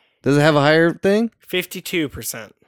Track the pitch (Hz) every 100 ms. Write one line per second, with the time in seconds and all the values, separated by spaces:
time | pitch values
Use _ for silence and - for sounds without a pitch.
0 | _ _ 131 143 151 147 143 160 170 -
1 | 196 208 233 - _ 180 180 190 - 175
2 | 147 95 110 120 104 _